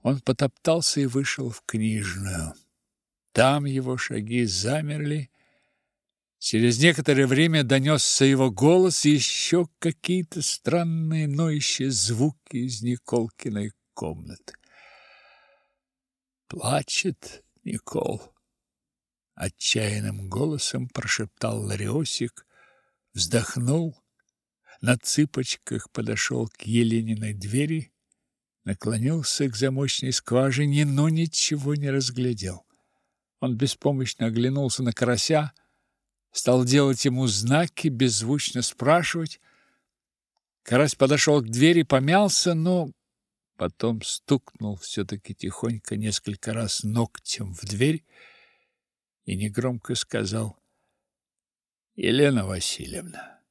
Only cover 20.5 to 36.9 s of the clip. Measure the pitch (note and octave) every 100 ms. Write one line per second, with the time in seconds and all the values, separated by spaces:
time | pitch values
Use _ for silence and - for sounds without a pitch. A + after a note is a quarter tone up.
20.5 | D3 - C3 B2 - A2+ - G#2 _ A2+
21.5 | A2 G#2 G2+ G#2 C#3 D#3 - A#2 - _
22.5 | _ _ _ _ _ _ G2 - - -
23.5 | C3 A#2+ D#3 E3 - _ _ _ _ _
24.5 | _ _ - A#2 B2 - - D3 - C3
25.5 | - - A2 - - A2 G#2+ - B2 A2+
26.5 | _ A2+ A#2 A#2 A2+ A2+ G#2+ G#2+ G2 G2+
27.5 | B2 D3+ D#3+ - _ _ _ _ _ _
28.5 | _ - G2 G#2+ A2+ B2 E3 - - C#3
29.5 | A2 C3+ C3 C#3 - C3 B2+ - A#2+ C3+
30.5 | B2+ D3 C#3+ D3 C#3 D#3 D#3+ E3 - -
31.5 | D3 C#3 D3 C#3+ C#3 B2 B2 B2 A2 F#2
32.5 | F2+ _ _ _ _ _ _ _ _ B2+
33.5 | A2+ C#3 - C#3+ C#3 B2+ - A2+ A2+ B2+
34.5 | C#3 C3+ - B2 A2 B2 A#2+ - D3+ D3+
35.5 | _ _ _ _ _ _ _ _ - -
36.5 | B2+ B2 C#3 C#3